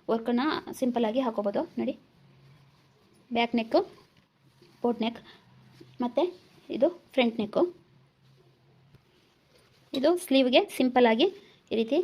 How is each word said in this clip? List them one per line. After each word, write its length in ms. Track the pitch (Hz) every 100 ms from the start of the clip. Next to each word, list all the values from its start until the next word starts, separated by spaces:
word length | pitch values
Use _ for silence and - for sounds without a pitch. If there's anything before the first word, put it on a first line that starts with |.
| -
ವರ್ಕನ್ನು 640 | 226 233 240 302 - -
ಸಿಂಪಲ್ 300 | - 247 240
ಆಗಿ 160 | 233 240
ಹಾಕೋಬೋದು. 420 | 254 220 202 202 330 -
ನೋಡಿ 200 | 226 - _ _ _ _ - - _ _ _ _ _ _ _
ಬ್ಯಾಕ್ 220 | 233 233
ನೆಕ್ಕು, 260 | 233 226 311 403 - _ _ _ _ _ _ _ _
ಬೋಟ್ 180 | 240 226
ನೆಕ್, 180 | 226 233 - - _ - - - - -
ಮತ್ತು 220 | 247 269 359 - _ _ -
ಇದು 180 | 220 294 - -
ಫ್ರಂಟ್ 260 | - 240 226
ನೆಕ್ಕು. 360 | 208 220 349 - _ _ _ _ _ _ _ _ _ _ _ - _ _ _ _ _ _ _ _ _
ಇದು 240 | 277 285 349
ಸ್ಲೀವ್ಗೆ 480 | - 269 254 254 208 -
ಸಿಂಪಲ್ 300 | 262 254 233
ಆಗಿ 200 | 226 381 - - _ _
ಈ 20 |
ರೀತಿ 240 | 220 226 302